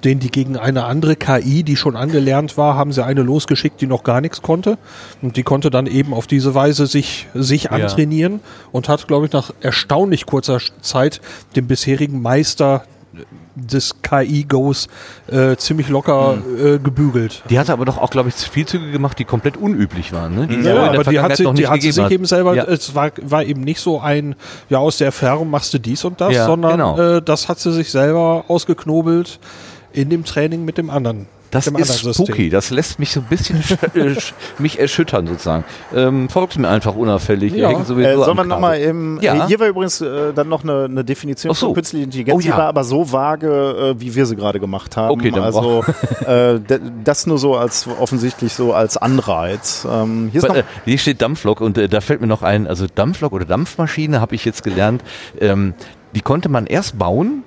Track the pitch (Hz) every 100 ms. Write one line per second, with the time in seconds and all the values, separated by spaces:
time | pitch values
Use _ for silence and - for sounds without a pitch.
0 | - 139 127 139 131 131 139 131 120 135
1 | 156 156 - 131 127 143 156 139 - 117
2 | 135 160 139 135 151 - 147 139 143 135
3 | 123 139 127 147 - 147 151 - 135 127
4 | - 120 156 - - 165 185 220 - -
5 | - - 127 117 123 139 147 127 131 131
6 | 143 117 - 143 131 135 139 143 143 143
7 | 135 - - 123 131 147 - 120 104 98
8 | 151 156 170 208 - - - 123 127 147
9 | - 147 151 143 120 - 127 - - 143
10 | 196 170 - 139 131 127 - - - 139
11 | 139 - - - - - 123 131 - 135
12 | 147 139 117 131 151 - 143 135 - -
13 | - - - - - - 123 135 - -
14 | - 143 135 147 143 139 139 135 - -
15 | - - - 135 131 127 - 156 135 135
16 | 127 139 135 127 98 120 143 147 139 131
17 | 147 123 113 - - 120 143 135 131 131
18 | 123 131 123 - - - 156 180 156 143
19 | 139 123 120 117 143 135 202 190 98 90
20 | 85 87 82 90 156 - - 208 - 135
21 | 139 147 156 139 180 135 143 147 151 151
22 | 202 190 185 180 180 180 175 170 - 139
23 | 147 - 143 151 147 143 135 165 - 156
24 | 147 147 147 139 - - - 131 147 -
25 | 139 - 131 143 160 147 - 143 110 131
26 | 180 180 196 127 113 165 165 170 131 151
27 | 170 170 165 151 - 175 180 165 151 135
28 | 143 165 165 165 - 170 - 170 160 160
29 | 165 170 175 - - - - - - -
30 | 139 170 165 - 151 165 160 156 160 143
31 | 120 110 101 - - 131 135 147 143 123
32 | 120 - 202 107 90 92 - 127 160 -
33 | 143 - 120 175 - 160 151 185 165 170
34 | 143 135 - - - - 147 - 139 -
35 | 165 107 82 85 90 80 80 - - 123
36 | 131 135 127 - 185 156 135 202 107 104
37 | 113 101 92 101 101 196 226 - - 123
38 | 131 139 135 180 180 180 180 156 151 165
39 | 160 156 208 147 160 208 220 185 185 -
40 | 156 139 147 147 151 160 156 143 135 131
41 | 127 139 143 135 165 160 240 180 160 160
42 | 139 131 120 160 160 156 156 147 123 135
43 | 165 131 143 156 156 143 139 113 135 127
44 | 123 117 131 107 104 101 98 95 - -
45 | 110 131 120 117 113 107 117 117 113 120
46 | - 123 - 123 123 117 104 131 123 120
47 | 107 143 - 151 139 127 120 - - 120
48 | 127 131 120 - 117 - 123 110 110 -
49 | 117 131 117 85 85 101 - - 127 113
50 | 110 113 113 123 147 135 120 - - 135
51 | - 127 117 156 104 107 110 104 101 107
52 | - 147 113 107 82 104 98 87 95 -
53 | 127 185 151 95 85 92 165 - 160 -
54 | 156 143 110 - - 107 110 92 104 123
55 | - - - - 104 98 98 90 - -
56 | - 110 - 143 180 131 110 151 196 110
57 | 90 104 196 285